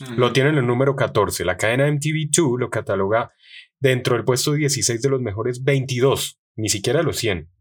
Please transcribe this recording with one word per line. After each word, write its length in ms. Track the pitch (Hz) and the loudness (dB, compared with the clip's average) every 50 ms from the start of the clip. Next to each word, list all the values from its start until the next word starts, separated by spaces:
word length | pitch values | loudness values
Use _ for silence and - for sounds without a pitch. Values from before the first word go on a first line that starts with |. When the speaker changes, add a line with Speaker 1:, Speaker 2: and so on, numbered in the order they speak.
Speaker 1:
Ujú. 120 | 139 123 120 117 | -14 -8 -2 0
Speaker 2:
Lo 160 | 123 120 117 | 2 2 4
tiene 160 | 127 131 147 | 2 2 2
en 80 | 156 143 | 2 2
el 100 | 123 120 | 2 0
número 280 | 123 123 135 139 139 | 0 2 2 0 0
catorce. 500 | 139 120 98 - 110 101 92 - - 87 | 0 -2 0 2 0 0 0 0 -2 -2
La 100 | 87 92 90 | -2 -2 0
cadena 300 | 101 107 117 131 139 147 | 0 0 2 2 2 2
M 120 | 151 143 | 0 0
T 120 | 143 151 | -2 -2
V 180 | 156 156 156 151 - | -2 -2 -2 0 2
two 240 | - 170 131 120 123 | 2 2 2 0 -2
lo 120 | 123 110 | -4 -4
cataloga 600 | - 113 104 - 101 95 98 98 110 117 120 - _ _ _ - - - - _ _ _ | -4 -4 -4 -2 -2 -2 0 0 0 0 0 -2 _ _ _ -20 -20 -20 -20 _ _ _
dentro 360 | 135 131 131 123 - - 123 | 2 2 2 2 2 0 0
del 100 | 117 107 | 0 2
puesto 280 | - 123 127 - 151 147 | 2 0 0 0 0 0
dieciséis 480 | 151 151 139 143 113 104 - 117 113 | 0 0 -2 -2 -2 -2 -2 -2 0
de 80 | 135 135 | 0 0
los 120 | 135 127 | 0 0
mejores 420 | 123 110 98 107 113 123 123 123 131 | -2 -4 -4 -4 -4 -4 -4 -4 -2
veintidós, 760 | 143 139 135 127 127 131 123 127 139 117 - - - - _ _ _ _ | 0 0 0 0 -2 0 2 2 4 2 2 -2 -6 -10 _ _ _ _
ni 120 | - 110 - | -4 -4 -2
siquiera 300 | - 104 - - 127 156 | -2 -2 0 0 0 2
de 60 | 170 | 0
los 120 | 127 95 - | 0 -2 -2
cien, 320 | - 107 95 85 78 - _ _ | -2 -2 -2 -2 -6 -10 _ _